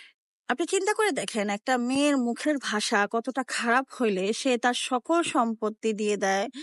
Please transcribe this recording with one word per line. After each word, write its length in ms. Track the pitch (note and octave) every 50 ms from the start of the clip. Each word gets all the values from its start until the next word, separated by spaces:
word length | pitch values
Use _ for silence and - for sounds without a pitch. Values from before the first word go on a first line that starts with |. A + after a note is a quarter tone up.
| - - _ _ _ _ _ _ _ -
আপনি 160 | B3 - F4
চিন্তা 280 | - - G4 F#4+ G#4 G#4+
করে 180 | G#4+ G#4+ G#4
দেখেন, 380 | C#4+ - - - - A3+ G3+ G#3
একটা 280 | G3+ G#3 - - C4 B3
মেয়ের 400 | A#3+ B3 C4 C#4 C#4+ D4 C#4+ C4+
মুখের 400 | A#3+ A#3 A#3 - - D4+ D4+ C4
ভাষা 500 | - - G#3 G#3+ - - A#3 G3+ G3+ G3+
কতটা 320 | - A#3 A#3 B3+ B3 C#4 B3+ -
খারাপ 380 | - - A#3 A#3+ A#3 B3+ C4+ -
হইলে 420 | - - B3+ A3 G3+ F#3 F#3+ G3 A3+
সে 240 | - - C#4 B3 A#3+
তার 160 | - B3 B3
সকল 500 | - - - C4 B3 - - E4 E4+ D#4+
সম্পত্তি 680 | - - D4 A#3+ A#3 A3 A3 A3 G#3+ G#3+ - - A3 A3
দিয়ে 240 | G3 G#3+ G#3 G#3 G3
দেয়, 280 | G#3 F#3+ G3 G3 G3+ C4 - C4